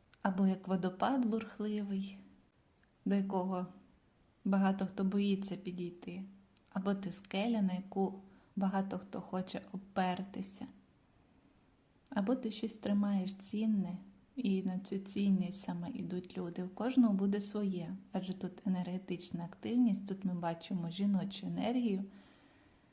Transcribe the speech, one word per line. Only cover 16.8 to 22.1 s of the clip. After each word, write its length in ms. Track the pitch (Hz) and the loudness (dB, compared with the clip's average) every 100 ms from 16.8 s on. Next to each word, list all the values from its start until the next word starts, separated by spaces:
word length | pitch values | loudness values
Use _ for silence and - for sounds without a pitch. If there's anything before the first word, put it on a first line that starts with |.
| 226 254 233 | 4 6 6
буде 280 | 190 196 202 | 6 2 2
своє, 540 | 202 208 202 180 165 190 - | 0 -2 -2 -2 -4 -8 -6
адже 220 | 190 185 | -4 -4
тут 340 | 185 185 - - | -4 -6 -4 -2
енергетична 760 | 185 175 185 190 170 - 170 175 | 0 -2 -4 -4 -6 -4 -6 -6
активність, 640 | - 214 240 233 190 - | -8 0 4 4 4 0
тут 180 | 196 185 | -4 -2
ми 80 | |
бачимо 560 | 175 170 165 - 190 170 | 0 -2 -4 -2 -2 -2
жіночу 580 | 175 202 196 196 - 180 | 0 2 4 2 -4 -4
енергію, 560 | 170 214 254 240 190 196 | -2 0 2 2 0 -2